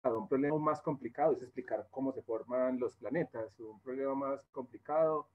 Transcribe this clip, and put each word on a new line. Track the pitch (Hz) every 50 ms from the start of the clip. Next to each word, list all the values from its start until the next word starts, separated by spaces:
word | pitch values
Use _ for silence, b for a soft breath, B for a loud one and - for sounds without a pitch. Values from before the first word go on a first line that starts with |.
| -
Un | 127 113 113 101 -
problema | 139 131 139 147 156 151
más | 151 156 147 -
complicado | - 165 147 127 123 117 - 143 147 165
es | - -
explicar | 127 120 _ 131 123 - 113 104 104 -
cómo | - 135 135 135
se | 131 127
forman | - - 113 110 113 120 123 127 127 131 127 123
los | 123 107 -
planetas. | _ 113 104 139 175 156 - - 113 110 107 - -
Un | 113 110 110 101
problema | _ 127 131 135 135 135 135
más | 139 139 135 139 135 - _
complicado | _ 147 123 - - - _ - 147 160 165 156 156 151 - _